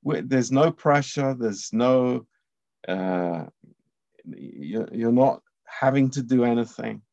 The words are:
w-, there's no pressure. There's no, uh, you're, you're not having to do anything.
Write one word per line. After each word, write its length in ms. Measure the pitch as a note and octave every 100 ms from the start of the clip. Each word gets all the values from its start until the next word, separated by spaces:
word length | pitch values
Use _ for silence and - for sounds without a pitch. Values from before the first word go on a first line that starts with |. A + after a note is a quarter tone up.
w-, 240 | - D3+ B2+
there's 240 | C3 A#2+
no 180 | C3+ D#3+
pressure. 600 | E3 D#3+ C#3+ C3+ - C3+
There's 380 | C3 A2+ G2 -
no, 540 | A2 B2 C3 B2+ B2 A2+ _ _ _ _ _ -
uh, 580 | F#2 F#2 F#2 F2 E2 - _ _ _ _ _ _ _ -
you're, 640 | - - - C#2+ G#2+ -
you're 200 | - A#2
not 300 | A#2+ C3+ - _ _ -
having 440 | - C3+ C3+ C3+
to 100 | C3
do 220 | A#2+ B2+
anything. 580 | A#2+ A#2+ A#2 - A#2 G#2+ _